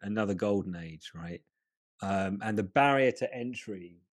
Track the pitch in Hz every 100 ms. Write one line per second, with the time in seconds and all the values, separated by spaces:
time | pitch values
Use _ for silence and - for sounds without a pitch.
0 | 101 104 104 92 104 101 95 87 82 80
1 | - 165 - 175 _ _ _ _ _ -
2 | 98 98 95 98 110 107 95 143 139 139
3 | 131 120 127 127 120 123 - 98 87 87
4 | _